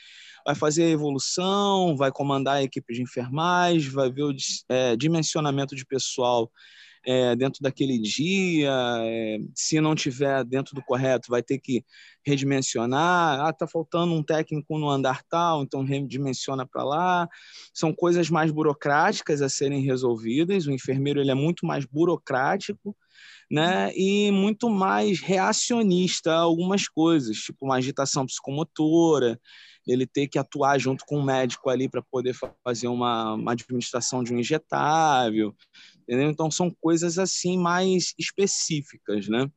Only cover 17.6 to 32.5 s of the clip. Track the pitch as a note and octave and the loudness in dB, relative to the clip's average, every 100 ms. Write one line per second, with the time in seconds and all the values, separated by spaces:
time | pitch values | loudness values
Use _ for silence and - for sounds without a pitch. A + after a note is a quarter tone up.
17.6 | - - D#3+ - F3 F3 D#3 D#3+ D#3+ D3+ | -18 -4 -2 2 2 4 2 2 2 2
18.6 | D#3 C#3+ D3+ C#3+ F3+ - - D3 C#3 - | 0 0 2 2 2 0 -2 0 0 0
19.6 | C#3 C#3 C3+ B2+ B2+ A2+ A2+ C3 E3+ G3 | -2 0 0 0 0 0 0 0 2 0
20.6 | D3 C3+ - C3+ C#3+ C#3+ C#3 C3 D3+ F3 | 0 -4 -2 -2 0 0 2 2 0 -2
21.6 | E3+ D3 C3 C#3 F3 D#3+ - C3 C#3+ G3 | -2 -4 -4 0 2 0 -2 -2 0 -2
22.6 | - G#3 G#3 - _ - - - - D3 | -4 -10 -12 -14 _ -20 -20 -20 -4 0
23.6 | E3 F#3+ G3 - F#3+ G3+ G#3 G3 G3+ G#3+ | 2 2 0 0 2 2 2 2 2 0
24.6 | A#3+ G3+ F#3+ G#3 G#3+ G3 - F#3+ G3 - | 0 0 2 2 2 0 0 0 2 0
25.6 | - A#3+ G#3+ F3+ F3 - - D#3+ E3+ E3 | 0 0 2 2 2 0 0 2 2 2
26.6 | F3+ G3 D#3 - D#3+ E3 A#2+ G#2+ - - | 0 0 -2 0 2 2 0 -6 -10 -8
27.6 | C3+ B2+ B2+ C#3 C3+ D3 C3 - - C#3 | -2 0 -2 -2 -2 -2 -4 -6 -6 -6
28.6 | D#3+ - D#3 E3+ E3 D3 A#2+ A#2 - - | -4 -2 2 6 6 6 2 0 -10 -20
29.6 | - - - B2+ C3 C#3 C#3+ D3 C3+ D3 | -20 -10 -2 -2 0 -2 -2 -2 -4 0
30.6 | C#3 C#3+ C3 C3+ - D3 C3+ C3 B2+ - | 2 2 0 -4 -4 -2 0 0 0 -2
31.6 | C3+ B2+ C3 B2+ - C3 B2+ B2 B2+ | -2 -2 -2 -6 -6 -4 -4 -6 -10